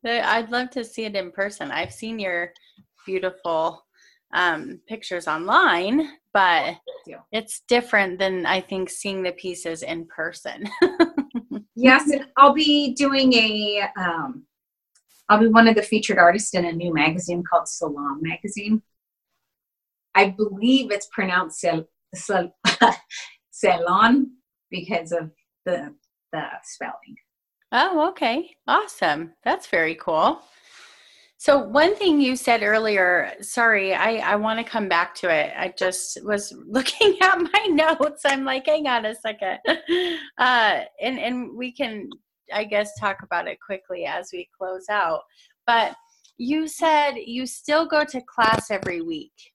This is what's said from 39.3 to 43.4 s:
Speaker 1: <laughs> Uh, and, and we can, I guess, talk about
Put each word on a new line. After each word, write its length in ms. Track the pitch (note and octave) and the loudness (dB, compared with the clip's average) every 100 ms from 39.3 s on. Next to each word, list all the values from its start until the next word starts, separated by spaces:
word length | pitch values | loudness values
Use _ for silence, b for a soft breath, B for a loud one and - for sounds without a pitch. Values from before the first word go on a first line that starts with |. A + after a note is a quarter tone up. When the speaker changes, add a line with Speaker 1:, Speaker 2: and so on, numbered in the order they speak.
| G#3+ F#3+ - | -6 -6 -4
Speaker 1:
<laughs> 560 | - E4 - F4 F4+ E4 D4 - | -2 -4 -2 -2 -2 -6 -12 0
Uh, 440 | B3 B3 G#3+ D#3+ F#2+ - | 2 4 2 0 -4 -6
and, 160 | A3+ C4 | -6 -4
and 380 | A3+ B3+ A#3+ A3+ | -6 -6 -8 -10
we 160 | B3 | -12
can, 380 | A#3+ B3+ G#3+ F#3 - _ _ _ | -6 -8 -8 -12 -16 _ _ _
I 120 | G#3 G#3+ | -8 -2
guess, 340 | G#3 G#3 - | -2 -2 -4
talk 240 | G#3 G3 | -4 -4
about 240 | - F3 | -6 -6